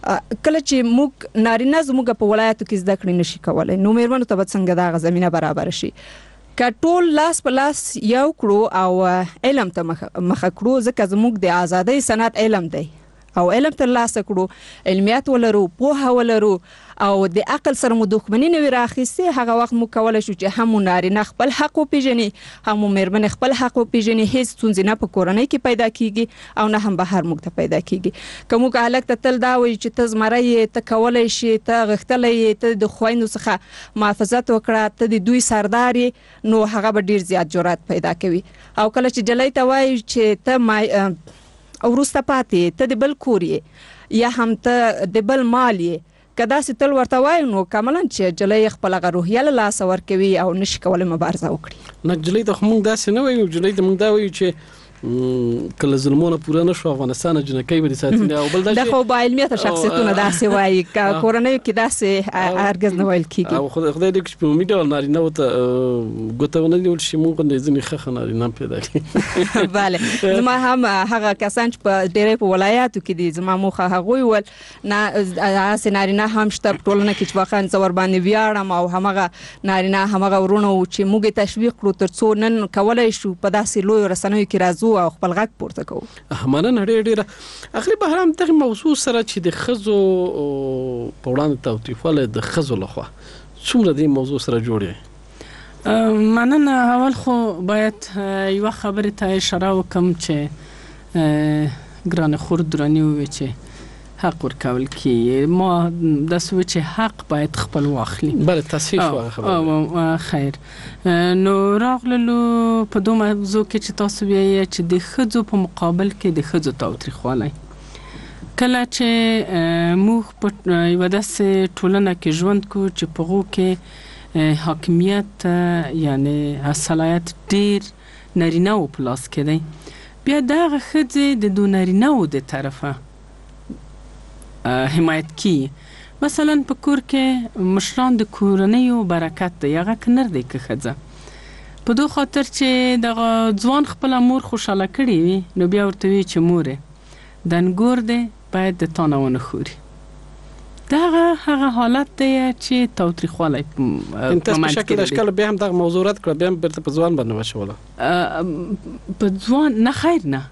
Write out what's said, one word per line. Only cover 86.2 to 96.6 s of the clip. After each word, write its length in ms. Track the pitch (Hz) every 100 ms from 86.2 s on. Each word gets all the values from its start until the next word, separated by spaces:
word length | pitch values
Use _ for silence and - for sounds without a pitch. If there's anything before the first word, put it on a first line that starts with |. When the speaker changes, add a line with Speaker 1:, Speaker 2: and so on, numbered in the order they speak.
| -
Speaker 2:
آه، 160 | - 110
مننه 380 | 147 202 247 196
ډېره، 180 | 226
ډېره. 220 | 214 214 202 - - - -
اخري 220 | - - 440
بهرام، 300 | 392 330 359
دغه 200 | 311 349
موضوع 440 | 320 269 214 311 294
سره 260 | - 233
چې 180 | 226 -
د 100 | 175
ښځو، 500 | 160 - 240 202 202 190 185 185 -
او، 760 | 143 139 135 131 131 123 120 -
په 80 | -
وړاندې 260 | 127 151 131
تاوتریخوالی 640 | - 110 113 120 165 151 127
د 120 | 110
ښځو 360 | 107 - 143 113
لخوا 280 | 95 - - - - - - - -
څومره 280 | 247 202
دې 140 | 143 156
موضوع 320 | 135 131 139
سره 200 | - 117
جوړ 220 | 113 110
یې؟ 140 | 98 - - - - - - - - - -
Speaker 3:
اه، 240 | 220 226
مننه. 640 | 220 214 226 240 302